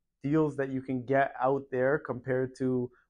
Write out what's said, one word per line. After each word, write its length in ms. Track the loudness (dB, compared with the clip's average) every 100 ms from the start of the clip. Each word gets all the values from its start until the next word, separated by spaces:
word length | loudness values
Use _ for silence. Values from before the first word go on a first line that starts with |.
| _ _
deals 340 | 0 2 2 0
that 140 | -4
you 100 | -4
can 240 | -4 -6
get 300 | 0 2 2 0
out 260 | 0 0 -2
there 280 | 0 2 0
compared 580 | -2 -8 -2 -2 -2 -2
to 320 | 0 0 -2 -8